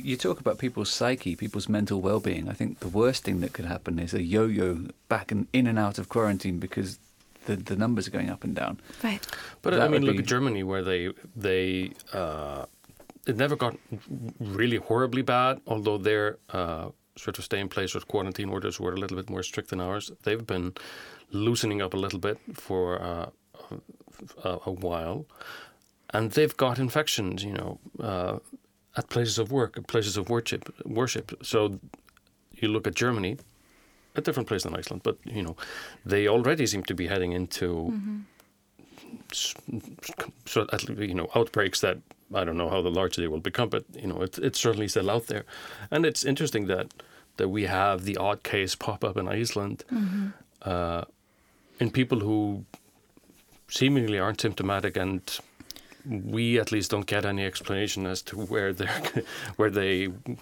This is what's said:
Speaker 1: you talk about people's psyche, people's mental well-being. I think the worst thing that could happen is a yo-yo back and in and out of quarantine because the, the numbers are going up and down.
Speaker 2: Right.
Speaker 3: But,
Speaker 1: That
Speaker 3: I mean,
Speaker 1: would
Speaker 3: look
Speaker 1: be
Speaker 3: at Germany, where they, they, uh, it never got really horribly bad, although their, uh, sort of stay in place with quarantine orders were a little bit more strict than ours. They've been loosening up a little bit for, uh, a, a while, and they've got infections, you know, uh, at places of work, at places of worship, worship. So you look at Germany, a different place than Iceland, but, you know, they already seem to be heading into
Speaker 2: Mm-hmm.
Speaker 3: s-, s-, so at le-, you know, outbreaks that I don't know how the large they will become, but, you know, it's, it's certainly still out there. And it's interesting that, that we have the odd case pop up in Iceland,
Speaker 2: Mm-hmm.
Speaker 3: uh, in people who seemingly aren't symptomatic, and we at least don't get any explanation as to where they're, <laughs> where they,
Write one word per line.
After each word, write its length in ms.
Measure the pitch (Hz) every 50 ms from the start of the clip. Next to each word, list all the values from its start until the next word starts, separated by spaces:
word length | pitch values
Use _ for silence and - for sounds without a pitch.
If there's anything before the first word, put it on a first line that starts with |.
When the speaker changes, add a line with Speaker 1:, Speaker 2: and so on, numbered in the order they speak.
| 135 135
Speaker 1:
you 60 | 127 -
talk 200 | - 180 165 -
about 180 | - 110 - -
people's 320 | 131 123 - 110 104 -
psyche, 440 | - - 120 123 135 127 - 95 82
people's 320 | - 107 104 - 104 98 -
mental 320 | 107 104 101 - 101 95
well-being. 460 | 90 95 107 107 98 98 90 80 80 101
I 40 |
think 280 | 107 - 113 - - -
the 80 | 101 90
worst 360 | 90 104 117 127 135 - -
thing 160 | 98 95 90
that 120 | 87 - -
could 100 | - 87
happen 340 | 85 90 - - - 85 85
is 140 | 87 85
a 100 | - 101
yo-yo 680 | 87 85 101 107 110 113 104 101 92 90 87 82 92 - - _ _ _
back 240 | 113 104 - -
and 140 | 107 98 - -
in 140 | - 131 123
and 120 | 117 113 110
out 200 | 104 101 101 -
of 100 | 92 -
quarantine 480 | - 117 110 104 101 95 - 95 87 85
because 400 | 90 90 - 98 98 92 - - _ _ _ _ _ _ - - -
the, 100 | - 104
the 180 | 92 - - 101
numbers 300 | 95 107 123 117 104 92
are 40 | 101
going 180 | 101 98 98 98
up 140 | 95 - -
and 100 | - -
down. 240 | - - - - - - - - -
Speaker 2:
Right. 240 | - 220 202 202 - - - - - - - -
Speaker 3:
But, 80 | - -
Speaker 1:
That 80 | 180 -
Speaker 3:
I 40 | 120 151
mean, 40 |
Speaker 1:
would 120 | 151 143 139
Speaker 3:
look 120 | 135 98
Speaker 1:
be 60 | 95
Speaker 3:
at 40 | 98 -
Germany, 340 | 123 127 139 131 110 98
where 200 | 95 95 95 95
they, 280 | 90 95 92 87 87 95 - - - - -
they, 580 | 113 101 95 95 92 92 92 92 92 92 - - - - -
uh, 540 | - 98 87 78 76 76 76 71 71 69 - - - _ - - - - - - - - -
it 100 | - 113
never 200 | 107 139 143 147
got 200 | - 127 117 - - - - 113 101 - - 135 127 120 110 - -
really 360 | 117 98 98 101 120 123 117
horribly 460 | 98 - - 110 120 131 123 123 131
bad, 380 | 123 131 123 123 127 131 135 - -
although 320 | - 113 107 104 107 104 101
their, 380 | 95 107 107 104 104 107 - - _ -
uh, 360 | - 92 87 85 82 80 - - - _ _ _ _
sort 220 | - - 107 95 -
of 60 | 92
stay 140 | - 107 98
in 100 | 98 92
place 260 | - 104 95 90 -
with 120 | 95 - -
quarantine 420 | - 104 92 98 90 - 101 98
orders 280 | 95 95 98 101 - -
were 140 | 92 90
a 40 | 90
little 200 | 95 98 92 95
bit 140 | 92 95 -
more 120 | 92 95
strict 280 | 90 - - 107 - -
than 100 | 98 92
ours. 320 | 87 92 98 104 - - - - -
They've 220 | 104 107 117 113
been 280 | - 98 90 87 - - - - - - - - - - - - _
loosening 480 | - 101 104 117 120 - 120 107 101 101
up 140 | 98 92 -
a 20 |
little 220 | 95 98 98 101 90
bit 200 | 92 104 107 - - 233
for, 480 | 175 - - - 95 92 90 87 90 90
uh, 240 | 90 87 87 85 85 - - _ _ _ - - - - - - - - - _ - - - - - - - - -
a, 140 | 92 90 - -
a 40 | 101
while, 540 | 92 90 95 87 87 82 82 82 101 147 151 - - - - - - - - - - _ _ _ _ _ _ -
and 220 | - 110 113 110
they've 240 | - 151 151 139 -
got 220 | - 139 123 120 131
infections, 640 | 131 120 - 151 151 - - 117 101 92 98 95
you 100 | 101 101 98
know, 240 | - - - - - - - - -
uh, 380 | - 107 95 90 90 - 104 - - - 277 - _ _ _ _ _ _ - 120
at 120 | - -
places 280 | - 120 120 110 101 113
of 120 | 110 107
work, 240 | 135 135 113 95 -
at 100 | 113 - -
places 280 | - 113 101 104 92
of 140 | 104 92 117
worship, 420 | 120 117 - - 117 104 - - - - -
worship. 500 | - 110 113 127 123 - 110 - - - -
So 360 | - - - 110 104 101 98 - - - - - _ - _ _ _ _ _ _ _ _ -
you 140 | - 113 104
look 180 | 107 107 -
at 80 | 107 82
Germany, 420 | - 117 127 120 107 92 92 127 - - - _ _ _ _ _ _ - _ _ _ _ _ -
a 80 | 156
different 260 | 143 170 151 131 110 -
place 140 | 110 90
than 120 | - 95 87
Iceland, 280 | 92 - - - 92
but, 160 | - 113 104 - -
you 180 | - 113 104
know, 120 | 90 80 82 - - - - - - - - - -
they 200 | 95 98 101 104 104
already 380 | 107 123 120 135 170 160 123
seem 160 | 104 107 98 90
to 100 | - 92
be 120 | 85 87
heading 260 | - 101 95 90 87
into 340 | 87 90 90 87 - - 92 87 85 80 82 -
Speaker 2:
Mm-hmm. 260 | 226 208 196 214 208 208 202 - _ - _ _ _ _ _ _ _ - - - - - - - 233 - - -
Speaker 3:
s-, 220 | - - - - - - - - 117 104 - - - -
s-, 240 | - - - - - - - - -
so 200 | - - 117 104 -
at 160 | 110 104 - 117
le-, 160 | 107 104 104
you 80 | 95 90
know, 140 | 90 82 - -
outbreaks 460 | 117 117 - - 107 101 95 - -
that 180 | - 95 90 - - _ - - _ - 98
I 100 | 95 90
don't 120 | 82 80
know 140 | 87 85 80
how 100 | 95 92
the 80 | 85 90
large 260 | 82 92 95 90 -
they 120 | 87 85 80
will 120 | 78 80
become, 280 | - 90 - - 120 101
but, 160 | 110 107 - - -
you 120 | - 104
know, 160 | 95 85 85
it's, 160 | 92 92 - -
it's 200 | - 135 - -
certainly 300 | - 117 107 104 107 101
still 220 | - 107 92 98
out 160 | 110 120 -
there. 180 | - 110 104 - - - - - - - - 104 -
And 160 | - 156 170
it's 180 | 156 - - -
interesting 420 | 143 139 - 160 139 - 110 101
that, 200 | 92 92 92 101 - - - - - - - - _ _
that 120 | - 98 95
we 140 | 98 104 101
have 400 | 90 98 92 98 101 98 90 92
the 120 | 101 98
odd 260 | - 95 101 104 - -
case 300 | - 107 101 95 90 -
pop 300 | - - 113 101 - 117
up 120 | 104 95
in 120 | 104 92 95
Iceland, 560 | 101 110 117 117 - 104 101 101 - - - -
Speaker 2:
Mm-hmm. 360 | 254 220 208 180 190 202 196 202 - - - _ _ _
Speaker 3:
uh, 400 | - 98 90 87 87 85 85 85 - - _ _ _ _ _ _ _ _ _ _ _ _ - -
in 120 | 123 113
people 300 | - 135 123 - 131 110
who 440 | 101 107 110 107 107 104 101 98 - - - - _ _ _ _ _ _ _ - _ - _ - _ _ - - _ -
seemingly 500 | - - 131 139 143 131 113 107 104 98
aren't 220 | 92 107 104 -
symptomatic, 560 | - 107 95 - 95 98 101 98 101 98 -
and 240 | 98 92 95 95 92 - - - - - - _ - - - - - - - - - - 139
we 500 | 113 98 98 107 110 113 117 117 120 117
at 120 | 104 -
least 220 | 113 104 90 -
don't 140 | 110 101 98
get 180 | - 101 104 98
any 180 | 101 98 98 98
explanation 640 | 95 - - - - 98 98 104 98 - 101 95
as 160 | 92 92 -
to 140 | - - 95
where 360 | 104 104 95 113 107 98 98
they're, 300 | 92 92 98 95 - - - - - 120 113
<laughs> 320 | - - - - - -
where 120 | - 107 104
they, 380 | 98 101 95 98 95 92 98 92 90 110 - - 120 -